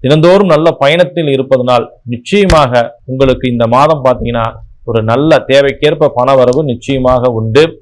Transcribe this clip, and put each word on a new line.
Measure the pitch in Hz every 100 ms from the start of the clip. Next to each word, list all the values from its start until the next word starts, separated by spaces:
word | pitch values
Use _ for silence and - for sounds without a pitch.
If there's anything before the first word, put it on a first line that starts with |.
தினந்தோறும் | 127 151 165 190 202
நல்ல | 151 165 156
பயணத்தில் | 143 165 175 - 156
இருப்பதனால் | 135 131 131 123 123 113 - -
நிச்சயமாக | 117 - 202 190 165 139 123 117 - -
உங்களுக்கு | 131 135 127 131
இந்த | 120 117 123
மாதம் | 151 156 131
பாத்தீங்கன்னா | 123 120 117 113 - - - -
ஒரு | 113 110
நல்ல | 117 151 151 -
தேவைக்கேற்ப | 135 139 135 147 156 151 123
பண | 123 135
வரவு | 123 127 151
நிச்சயமாக | 117 - 135 127 127 123 113
உண்டு. | 113 117 160 -